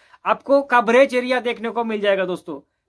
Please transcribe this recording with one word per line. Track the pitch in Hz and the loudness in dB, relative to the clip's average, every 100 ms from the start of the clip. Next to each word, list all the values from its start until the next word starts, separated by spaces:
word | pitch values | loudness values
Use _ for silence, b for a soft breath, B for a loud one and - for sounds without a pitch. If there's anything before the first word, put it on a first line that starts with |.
| b b 185 | b b -4
आपको | - - 277 | -4 0 0
कवरेज | 277 247 220 240 277 247 | 2 2 4 4 4 2
एरिया | 247 254 | -2 -2
देखने | 233 202 226 | -2 -6 -6
को | 220 | -6
मिल | 226 214 | -4 -2
जाएगा | 202 190 185 | 0 0 -2
दोस्तों। | 165 - 139 - _ | -6 -10 -14 -16 _